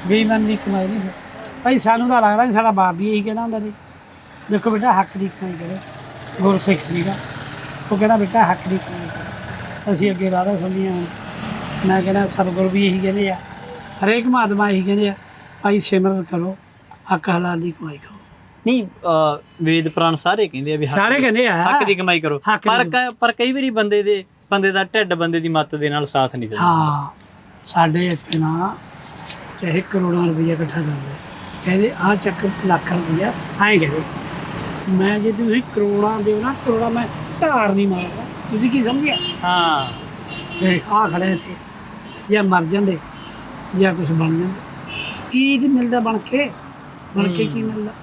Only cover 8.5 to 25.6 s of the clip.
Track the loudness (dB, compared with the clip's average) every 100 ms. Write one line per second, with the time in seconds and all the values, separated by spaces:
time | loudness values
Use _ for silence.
8.5 | 2 0 -4 -4 -10 -10 -10 -10 -12 -12
9.5 | -12 -10 -8 -2 2 2 2 0 2 0
10.5 | 0 -2 -2 -2 -2 -4 -8 -12 -10 -8
11.5 | -8 -8 -2 2 2 4 2 0 0 0
12.5 | 2 2 4 2 2 0 0 -2 -2 -10
13.5 | -18 -16 -16 -16 -2 2 2 2 2 2
14.5 | 2 2 2 2 2 2 -2 -14 -20 -20
15.5 | -4 2 2 2 2 2 0 -2 -4 -4
16.5 | -6 -16 -20 -20 -20 -4 -2 0 0 0
17.5 | -2 -4 -6 -12 -14 -18 -20 -20 -20 -20
18.5 | -6 0 0 0 -6 0 4 4 0 -8
19.5 | -2 2 2 2 2 2 2 0 2 2
20.5 | 0 -4 -2 0 2 4 4 4 4 2
21.5 | 4 4 4 2 2 4 2 2 -2 0
22.5 | 0 2 2 2 0 -2 0 0 2 0
23.5 | 0 0 0 2 2 2 0 -2 _ _
24.5 | 2 2 2 0 0 0 0 0 0 2
25.5 | 0